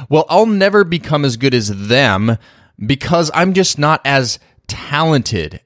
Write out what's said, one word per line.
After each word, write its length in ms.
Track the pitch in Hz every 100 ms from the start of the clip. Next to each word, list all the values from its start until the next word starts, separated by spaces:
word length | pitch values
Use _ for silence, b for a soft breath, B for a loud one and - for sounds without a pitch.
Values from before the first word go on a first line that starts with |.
| 139
"Well, 160 | 151 165
I'll 200 | 175 220
never 360 | 202 196 208
become 400 | 185 170 - 147
as 140 | 139 113
good 160 | 135
as 340 | 123 104 98 101
them 500 | 123 135 95 110 117 b b b b
because 480 | 107 135 - 170 160
I'm 200 | - 180
just 240 | 185 185 -
not 220 | 147 156
as 340 | 139 139 120 - b b -
talented 920 | - - 147 160 147 - 95 76 -